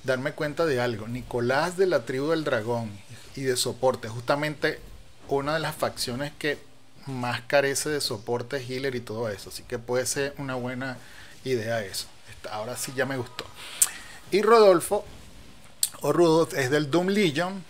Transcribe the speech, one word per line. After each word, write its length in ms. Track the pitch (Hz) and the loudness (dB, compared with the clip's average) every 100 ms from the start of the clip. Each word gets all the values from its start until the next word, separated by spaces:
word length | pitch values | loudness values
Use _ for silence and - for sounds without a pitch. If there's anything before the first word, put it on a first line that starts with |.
darme 280 | 123 131 135 | 0 0 0
cuenta 340 | 147 156 147 165 | -4 -4 0 2
de 140 | 127 | 2
algo. 300 | 123 113 107 | 0 -2 -6
Nicolás 640 | 123 120 123 120 135 185 180 | -8 -4 -2 2 2 2 2
de 100 | 190 | 4
la 200 | 151 120 | 4 0
tribu 240 | 131 143 | -2 0
del 160 | 165 151 | 0 2
dragón 520 | 127 107 117 113 101 - 117 - - | 0 0 -2 -2 -8 -14 -18 -14 -6
y 60 | |
de 160 | 135 127 | -2 0
soporte. 500 | - - 131 120 113 | 0 2 2 2 -4
Justamente 720 | 113 117 143 151 147 156 - - - - - - | -10 0 0 0 -2 -2 -2 -10 -18 -20 -20 -4
una 280 | 143 139 160 | -2 0 -2
de 40 | |
las 160 | 151 165 | -2 -2
facciones 560 | 123 - - 123 143 - | -4 -2 -4 -4 -6 -4
que 180 | 151 139 - - - - - | -4 -4 -8 -20 -20 -16 -10
más 340 | 131 123 120 | -6 -4 -4
carece 480 | - 143 135 135 151 | 2 4 4 0 -2
de 100 | 151 | -2
soporte, 640 | - 117 113 120 120 139 123 | -2 -6 -2 -4 -2 -8 -6
healer 300 | 127 135 123 | -4 -2 -4
y 60 | |
todo 260 | 117 110 117 | -6 -6 -4
eso. 220 | 98 - | -6 -10
Así 140 | - | -14
que 160 | - 123 | -8 -10
puede 260 | 117 123 123 | -2 0 0
ser 280 | - 139 143 | -2 -4 -4
una 180 | 139 131 | -6 -4
buena 420 | 123 123 135 123 - - - - | -4 -6 -6 -8 -14 -18 -18 -12
idea 400 | 131 127 107 117 | -2 -2 0 -2
eso. 240 | 98 - - - - | -2 -8 -10 -14 -20
Está, 240 | - - | -16 -10
ahora 240 | 104 110 120 | -8 -6 -6
sí 160 | - 131 | -8 -2
ya 100 | 131 | -2
me 120 | 135 | -2
gustó. 260 | 117 - - - - - - - - - - | -6 -10 -12 -12 -14 0 0 0 -16 -18 -2
Y 100 | 190 | 2
Rodolfo, 600 | 208 226 208 175 - 208 - - - - - - - - - - | 8 10 10 8 4 -4 -4 -16 -20 -20 -20 -20 -20 -4 -4 -2
o 140 | 143 | 0
Rudolph, 400 | 147 170 160 160 | 6 6 6 4
es 160 | 165 127 | 0 2
del 200 | 147 151 | 2 2
Doom 200 | 156 180 | 2 2
Legion 520 | 202 196 139 175 196 175 | 4 2 2 -2 -4 -12